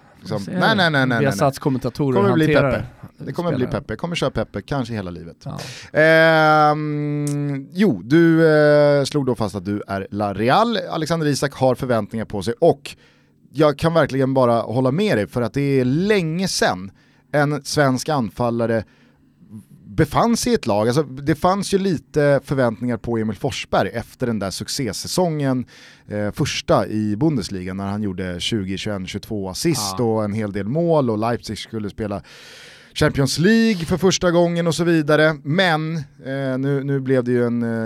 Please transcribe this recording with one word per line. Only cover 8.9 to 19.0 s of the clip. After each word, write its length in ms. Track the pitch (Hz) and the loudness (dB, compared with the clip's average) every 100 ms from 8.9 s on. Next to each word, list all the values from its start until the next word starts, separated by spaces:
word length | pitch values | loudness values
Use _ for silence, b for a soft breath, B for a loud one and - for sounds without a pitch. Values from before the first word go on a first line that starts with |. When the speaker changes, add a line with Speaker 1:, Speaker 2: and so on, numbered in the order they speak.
| 143 | 4
Speaker 1:
eh, 60 | |
slog 220 | 135 147 127 | 2 -2 -2
då 80 | |
fast 200 | 120 107 | -2 -2
att 100 | 98 | -4
du 180 | 90 104 - | -4 -4 -4
är 200 | 98 98 | -6 -6
La 240 | 101 104 | -4 -4
Real, 440 | 95 113 170 233 214 - | 0 2 2 2 -2 -4
Alexander 360 | 160 151 165 151 | -6 -4 -2 0
Isak 280 | 139 143 | 0 -2
har 200 | - 131 | 0 0
förväntningar 500 | 123 131 117 101 113 | 0 0 -2 -2 -6
på 180 | 104 104 | -8 -6
sig 120 | 92 120 | -6 0
och 360 | - 160 - - b b b b _ | 2 2 -4 -20 b b b b _
jag 260 | 131 151 143 | 0 0 2
kan 160 | 165 | 0
verkligen 400 | 165 131 131 131 | 2 2 0 0
bara 260 | 135 123 117 | 2 4 2
hålla 300 | 107 117 131 | 0 0 0
med 280 | 151 214 120 | 0 0 0
dig, 80 | 98 | -2
för 160 | 123 | -2
att 120 | 113 | -4
det 260 | 143 143 135 | -2 0 2
är 40 | |
länge 640 | 123 147 196 208 160 165 190 | 2 0 2 0 0 -2 -4
sedan 420 | - 208 92 95 - b b b | 0 0 -2 -8 -18 b b b
en 320 | 147 147 147 | 0 0 -2
svensk 440 | - 151 139 127 - | -4 0 2 2 -2
anfallare 760 | 147 107 - 120 117 113 113 95 b | -2 -2 -2 -2 0 0 0 -2 b